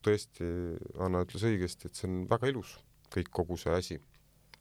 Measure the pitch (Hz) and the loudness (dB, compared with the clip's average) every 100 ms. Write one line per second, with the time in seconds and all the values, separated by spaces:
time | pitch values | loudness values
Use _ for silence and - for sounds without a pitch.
0 | 104 104 - - 85 87 85 82 - - | 2 2 0 -6 -4 -2 -2 -4 -8 -2
1 | 92 90 90 92 113 101 87 - 82 - | 2 2 2 0 2 2 0 -4 -12 -6
2 | 95 90 92 113 131 131 - - - _ | -4 -2 2 2 2 -2 -6 -14 -20 _
3 | - 92 85 - 85 85 85 87 - 78 | -6 -4 -2 0 0 0 2 2 0 -6
4 | - - _ _ _ - | -12 -20 _ _ _ -20